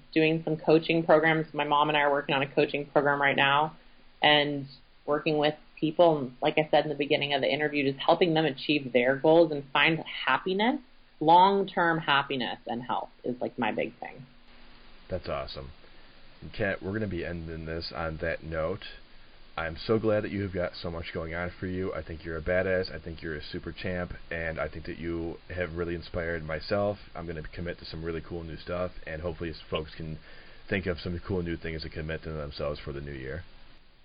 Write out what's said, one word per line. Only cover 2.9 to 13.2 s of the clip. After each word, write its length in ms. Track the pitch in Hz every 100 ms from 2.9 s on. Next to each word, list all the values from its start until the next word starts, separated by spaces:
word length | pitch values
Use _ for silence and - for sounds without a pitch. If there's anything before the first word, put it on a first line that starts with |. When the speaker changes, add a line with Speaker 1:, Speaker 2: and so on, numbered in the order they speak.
| 151 143 143
Speaker 1:
right 140 | 139 135
now 400 | 139 143 160 - - - - -
and 440 | 147 151 147 143 139 - - - -
working 320 | 147 160 151
with 160 | 147 151 - -
people, 520 | 156 156 170 151 127 -
like 160 | 151 151
I 100 | 151
said 140 | 151
in 40 | 151
the 80 | 143
beginning 380 | 139 143 143
of 60 | 139
the 120 | 131
interview, 380 | 143 151 147 139
just 100 | 139
helping 300 | - 165 180
them 100 | 160
achieve 480 | 156 131 - 147 131
their 240 | 123 123 135
goals 360 | 156 160 165
and 100 | 143 139
find 300 | 147 147 160 - - -
happiness. 540 | 131 185 190 226 302 - - - -
Long-term 800 | 156 175 190 196 190 - 170 160
happiness 580 | 160 139 139 135 107 98 -
and 160 | 117
health 280 | 123 101 - -